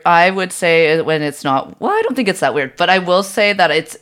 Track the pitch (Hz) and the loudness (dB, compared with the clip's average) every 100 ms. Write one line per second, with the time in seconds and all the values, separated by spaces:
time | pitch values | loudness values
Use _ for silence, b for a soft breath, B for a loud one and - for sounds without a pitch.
0 | 170 170 180 190 185 - 175 165 160 160 | 2 4 4 0 -6 -2 2 4 4 2
1 | 156 156 147 143 147 135 - - 349 427 | 0 -2 -2 -6 -2 -2 -4 -8 -4 -2
2 | 440 262 202 175 143 131 131 - 175 185 | -2 -2 -2 0 -2 -2 -4 -2 0 0
3 | 175 180 190 - 208 196 170 151 160 - | 2 0 0 0 0 2 2 0 -4 -14